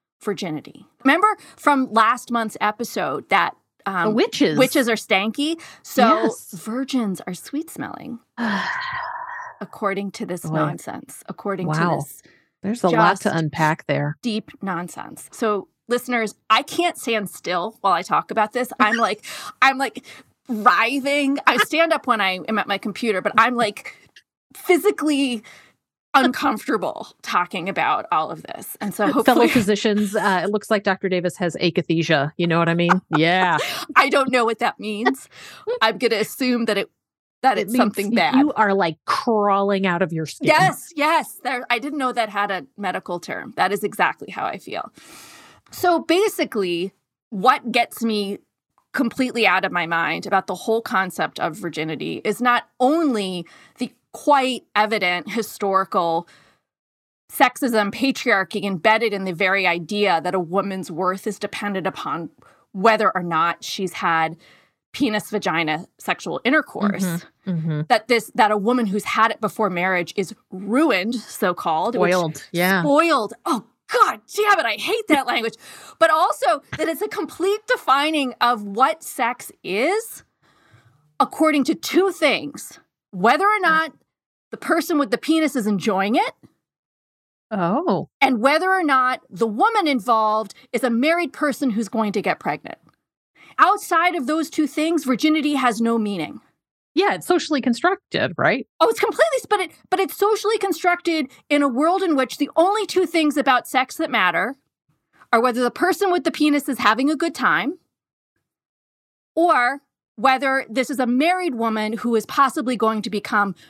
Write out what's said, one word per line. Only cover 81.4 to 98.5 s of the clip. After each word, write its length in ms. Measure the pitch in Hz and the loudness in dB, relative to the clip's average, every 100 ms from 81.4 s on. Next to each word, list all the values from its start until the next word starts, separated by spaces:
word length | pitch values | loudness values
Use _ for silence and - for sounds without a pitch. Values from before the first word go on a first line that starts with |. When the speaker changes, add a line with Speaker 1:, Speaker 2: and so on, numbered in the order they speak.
| 311 294 254 | 2 2 0
Speaker 1:
to 100 | - | -2
two 360 | - 339 381 | 0 2 2
things. 680 | 349 294 190 147 - - - _ _ _ | 2 2 2 -4 -12 -18 -20 _ _ _
Whether 340 | 185 214 285 403 | 0 2 4 2
or 140 | 427 | 2
not 300 | 349 320 320 - _ _ _ _ _ | 2 2 -2 -8 _ _ _ _ _
the 60 | - | -12
person 420 | - 330 - 302 | -2 0 2 0
with 100 | 247 | 0
the 80 | 233 | -2
penis 380 | - 320 311 262 | 2 2 2 0
is 100 | 208 | 0
enjoying 500 | 196 214 190 196 285 | 0 0 0 2 2
it. 180 | 480 - - _ _ _ _ _ _ _ _ _ _ | 0 -6 -20 _ _ _ _ _ _ _ _ _ _
Speaker 2:
Oh. 600 | 208 170 240 359 175 147 _ | -2 0 2 0 -2 -2 _
Speaker 1:
And 180 | 269 240 | 2 4
whether 300 | 262 311 370 | 2 4 2
or 120 | 381 | 2
not 380 | 311 262 254 254 - | 2 2 2 -2 -10
the 200 | 180 226 | -4 -2
woman 400 | 214 427 453 311 | 2 2 2 0
involved 680 | 262 190 220 214 220 214 - _ | 0 2 2 2 0 -4 -12 _
is 120 | 247 | -2
a 80 | 254 | 0
married 420 | 233 302 339 339 | 2 2 0 -2
person 380 | - 294 - 269 | -2 -2 0 -2
who's 180 | 214 208 | -2 -2
going 220 | 226 214 | -2 -2
to 100 | 196 | 0
get 180 | 180 - | -2 -2
pregnant. 380 | 160 151 - - _ _ _ _ _ _ - - | -4 -6 -10 -16 _ _ _ _ _ _ -12 2
Outside 560 | 330 403 - 330 349 | 4 2 0 2 2
of 140 | 330 247 | 0 -2
those 240 | 320 285 | -2 -2
two 160 | - 294 | -2 -2
things, 360 | - 311 330 | 0 0 0
virginity 520 | 247 247 311 311 294 285 | 0 0 2 0 0 0
has 260 | 254 214 | 0 0
no 160 | 226 233 | 0 0
meaning. 420 | 208 190 151 - - _ _ _ _ | -2 -4 -8 -10 -20 _ _ _ _
Speaker 2:
Yeah, 220 | 302 403 - | 0 0 0
it's 120 | - | 0
socially 340 | 349 - 285 | 0 2 0
constructed, 720 | 247 233 370 392 _ - 110 170 | 0 0 0 -2 _ -2 -2 2
right? 300 | 156 | 0